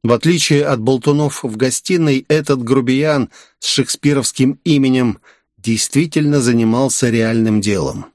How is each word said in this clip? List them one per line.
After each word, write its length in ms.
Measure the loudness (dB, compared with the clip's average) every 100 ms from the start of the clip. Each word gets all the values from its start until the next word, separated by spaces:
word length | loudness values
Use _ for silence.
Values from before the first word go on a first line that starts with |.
В 80 | 2
отличие 540 | 2 2 0 2 0 2
от 140 | 0
болтунов 640 | 0 0 2 0 0 -4
в 140 | -8 -2
гостиной, 680 | -2 -2 -2 0 2 0 0
этот 340 | -2 0 -2
грубиян 680 | 2 0 2 0 0 0 -2 -8 -20 _
с 80 | -6
шекспировским 920 | -4 -4 -2 0 0 -2 0 -2 0
именем 540 | 0 2 2 2 0 -4 _ _ _ _
действительно 840 | -4 -2 0 -2 0 0 0 2
занимался 680 | 2 2 2 2 0 -2 -2
реальным 500 | 0 0 0 0 0
делом. 460 | 0 -2 -4 -6 -14